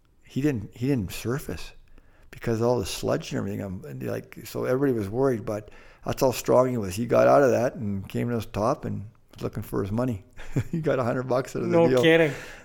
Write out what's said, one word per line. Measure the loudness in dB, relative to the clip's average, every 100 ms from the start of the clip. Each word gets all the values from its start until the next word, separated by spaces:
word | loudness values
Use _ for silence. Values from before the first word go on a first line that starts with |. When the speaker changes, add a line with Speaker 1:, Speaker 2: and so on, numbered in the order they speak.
| _ _
Speaker 1:
he | _ -2
didn't, | 0 0 -6 -4
he | 0
didn't | 0 -2
surface | -6 -4 -4 -6 -10 -10 -14 -20 -20 -20 _ -20
because | -8 -2 2
all | 2 2
the | 0
sludge | -4 -2 -2 -4
and | -6
everything. | -6 -6
Um, | -6 -8 -10
and, | -10
like, | -6 -6 -8 -16 -12
so | -6 -2
everybody | 0 2 0
was | -2
worried, | 0 0 0 -4
but | -8 -8 -18 -20 -12 -8
that's | 0
how | 0
strong | 0 4 4 4
he | 2
was. | -2 -4
He | 2
got | 4 6
out | 8
of | 6
that | 4 0 -2
and | -6 -6 -6
came | -4 -2
to | -4
the | -4
top | -2 0 0 -4
and | -8 -8 -16 _
was | -10
looking | -8 -8
for | -6 -4
his | -2
money. | -2 -2 -4 -10 -14 -6
<laughs> | -4 -2
He | -2
got | 0 0
a |
hundred | 0 -2
bucks | 0 -2 -2 -4
out |
of | 0
the | 4
Speaker 2:
No | 6
Speaker 1:
deal. | 6
Speaker 2:
kidding. | 6 6 4 0 -10 -18